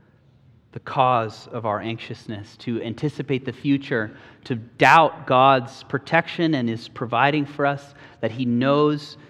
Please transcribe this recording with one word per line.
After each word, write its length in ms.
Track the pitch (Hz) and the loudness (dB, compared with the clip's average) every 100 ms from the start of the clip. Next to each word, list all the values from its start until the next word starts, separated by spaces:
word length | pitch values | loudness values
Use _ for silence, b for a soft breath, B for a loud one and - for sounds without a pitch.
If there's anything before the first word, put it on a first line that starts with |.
| b b b b _ _ _ | b b b b _ _ _
the 80 | - | -18
cause 680 | - 147 127 123 110 - - | -6 0 2 2 -2 -10 -14
of 180 | 113 113 | -8 -4
our 140 | 104 | -4
anxiousness, 800 | 110 117 - 113 - 104 101 - | -6 -10 -12 -14 -12 -12 -14 -14
to 240 | - 113 | -8 -6
anticipate 640 | 117 117 151 - 135 131 127 | -8 -6 -6 -6 -6 -6 -6
the 80 | |
future, 600 | 117 143 139 139 123 107 B B B | -6 -2 -2 0 -4 -4 B B B
to 120 | - 117 | -8 -8
doubt 680 | 113 - 135 160 147 - 135 | -6 4 8 8 6 0 0
God's 580 | 127 135 131 123 - | 4 6 4 0 -14
protection 720 | - 135 - 165 - - 165 | -8 -8 0 0 0 -2 -2
and 140 | 143 117 | 0 -2
his 220 | 113 - | -6 -10
providing 560 | - 117 120 139 151 143 | -10 -4 0 2 0 -4
for 200 | - 143 | -2 -4
us, 280 | 139 - - B B | -4 -10 -20 B B
that 120 | 113 | -6
he 120 | 117 | -4
knows 720 | 123 120 135 147 151 147 - - | -2 0 2 4 2 0 -8 -20